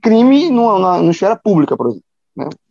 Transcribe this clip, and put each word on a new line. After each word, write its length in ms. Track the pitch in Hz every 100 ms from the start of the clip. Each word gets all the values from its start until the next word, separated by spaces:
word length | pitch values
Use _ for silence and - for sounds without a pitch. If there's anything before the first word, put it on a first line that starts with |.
crime 480 | 233 220 247 277 330
numa, 280 | 240 233 196
numa, 200 | 185 175
numa 140 | 170
esfera 240 | 165 190 226
pública, 400 | 220 170 139 143
por 100 | 120
exemplo, 180 | 107 - _ _ -
né? 120 | 139 143 _